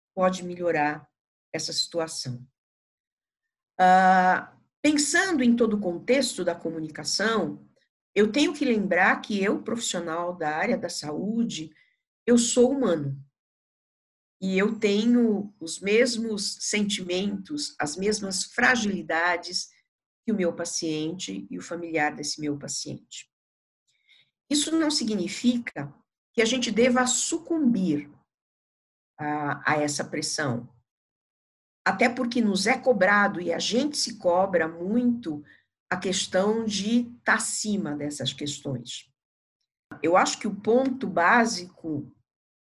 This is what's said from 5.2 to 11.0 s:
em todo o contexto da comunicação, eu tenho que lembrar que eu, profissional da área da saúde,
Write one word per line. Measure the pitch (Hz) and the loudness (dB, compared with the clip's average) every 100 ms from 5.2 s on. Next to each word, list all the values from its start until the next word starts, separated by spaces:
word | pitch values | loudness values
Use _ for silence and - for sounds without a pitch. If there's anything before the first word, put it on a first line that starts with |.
| 381 320 | 2 2
em | 247 233 | 4 4
todo | 226 208 | 2 0
o | |
contexto | 190 170 - 269 254 - | -2 -4 0 0 0 -2
da | 175 170 | -4 -4
comunicação, | 170 160 156 156 156 - 208 226 156 151 - _ _ _ _ 196 | -6 -8 -10 -10 -6 -2 0 0 -2 -6 -16 _ _ _ _ 2
eu | 214 | 2
tenho | 240 330 | 4 0
que | - 262 | 2 0
lembrar | 220 185 175 196 262 | 0 2 2 4 2
que | - 208 | -2 -2
eu, | 190 294 | 0 -2
profissional | - 233 - 180 170 165 175 180 | -4 -6 -4 -4 -4 -4 -6 -4
da | 151 156 | -4 -2
área | 202 185 | -2 -2
da | 175 | -4
saúde, | - | -8